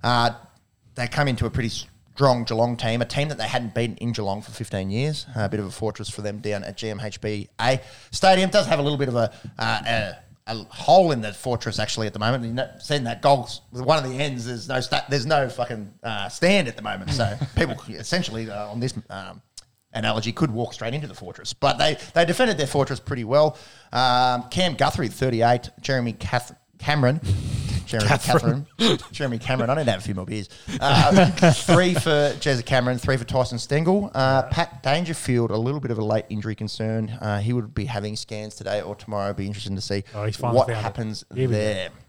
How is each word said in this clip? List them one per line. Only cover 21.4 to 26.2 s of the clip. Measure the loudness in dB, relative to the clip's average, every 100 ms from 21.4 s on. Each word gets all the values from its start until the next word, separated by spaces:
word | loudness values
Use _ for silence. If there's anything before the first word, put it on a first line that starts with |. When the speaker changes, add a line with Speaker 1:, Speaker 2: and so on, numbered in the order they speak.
| -12
Speaker 1:
but | 0 0 4
they, | 2 0 -2
they | 2 2
defended | 4 2 2
their | 0
fortress | 0 0 -2
pretty | -6 -6
well. | 2 4 4 2 -20 -20 -6
Um, | 0 4 4 4 2 -2
Cam | -2 0 2
Guthrie, | 0 2 -4
thirty-eight, | 0 0 4 4 4 0 -12
Jeremy | -2 0 0
Cath-, | -4